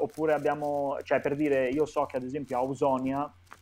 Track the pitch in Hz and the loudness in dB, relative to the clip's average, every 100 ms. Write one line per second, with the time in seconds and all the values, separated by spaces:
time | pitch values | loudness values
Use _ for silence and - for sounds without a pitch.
0 | 147 - 156 147 147 147 147 143 139 143 | -4 0 0 2 2 0 0 -2 -2 -4
1 | - 135 143 143 151 135 127 143 147 147 | 0 0 0 0 2 4 2 2 0 0
2 | 139 131 127 147 131 123 135 139 143 131 | -2 -4 -6 -8 -4 -2 -2 0 2 2
3 | 131 139 147 - - - | 0 -2 -4 -10 -20 -20